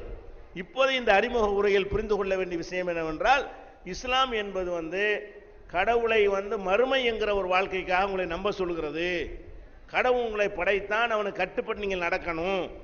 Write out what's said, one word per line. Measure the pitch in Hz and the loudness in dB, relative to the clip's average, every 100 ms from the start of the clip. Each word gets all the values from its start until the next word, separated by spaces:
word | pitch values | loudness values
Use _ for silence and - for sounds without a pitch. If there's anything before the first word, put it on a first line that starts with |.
| - - - - - 170 | -8 -14 -14 -18 -14 -12
இப்போது | 185 254 269 262 | -6 0 2 2
இந்த | 233 | 4
அறிமுக | 196 233 240 208 | 4 4 2 2
உரையில் | 202 202 196 190 | 2 4 4 2
புரிந்து | 202 220 202 | -2 0 0
கொள்ள | 196 190 | 0 0
வேண்டிய | 180 170 | -2 -4
விஷயம் | 160 180 180 | -4 -4 -2
என்னவென்றால், | 165 160 156 202 277 - - - - 175 | -2 -2 0 2 2 0 -10 -20 -16 -12
இஸ்லாம் | 185 254 262 262 | -8 -2 0 2
என்பது | 220 202 185 180 | -2 -4 -4 -4
வந்து | 170 160 185 208 208 - - - - - | -4 -4 -2 0 0 -6 -16 -20 -20 -4
கடவுளை | 170 202 240 226 220 202 | 0 2 2 4 4 4
வந்து | 196 202 220 | 2 -2 -2
மறுமை | 190 202 262 269 240 | 2 2 4 4 2
என்கிற | 220 208 202 | 0 0 0
ஒரு | 185 | 2
வாழ்க்கைக்காக | 180 196 185 175 180 202 | 2 2 -2 0 2 2
உங்களை | 190 180 | 0 -2
நம்ப | 175 202 | -2 -2
சொல்கிறது. | 190 175 165 151 156 175 175 127 - - - - - - | 0 -2 -2 -4 -2 -2 -2 -4 -10 -14 -18 -18 -20 -4
கடவுள் | 175 247 247 233 | 2 2 2 0
உங்களை | 214 202 | 0 0
படைத்தான், | 202 180 202 196 214 233 | 0 0 0 0 0 2
அவனுக்கு | 214 202 - | 0 -2 -2
கட்டுப்பட்டு | 185 247 202 208 202 | -4 -2 -4 -2 -2
நீங்கள் | 190 170 | -2 0
நடக்கணும், | 185 156 160 180 190 147 - | -2 -2 -2 0 -2 -4 -8